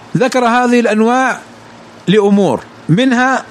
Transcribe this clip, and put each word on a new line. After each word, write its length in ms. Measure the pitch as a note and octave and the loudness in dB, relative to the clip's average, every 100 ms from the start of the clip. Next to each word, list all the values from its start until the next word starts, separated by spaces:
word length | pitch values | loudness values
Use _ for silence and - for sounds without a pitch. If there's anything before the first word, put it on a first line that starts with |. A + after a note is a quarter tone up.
| - D#3+ | -10 -4
ذكر 280 | B3 B3+ A#3+ | -2 0 0
هذه 340 | A#3+ B3 A#3+ | 0 2 2
الأنواع 600 | A3+ G#3+ A3+ B3+ C4 - - - - - - - - | 0 0 0 0 -2 -4 -12 -20 -20 -20 -20 -12 -2
لأمور، 560 | G#3 G3+ G3+ F3+ G#2+ - - - | 0 2 0 0 -2 -8 -16 -2
منها 560 | F3 C4 A#3+ B3+ B3+ - | 0 0 0 -2 -2 -8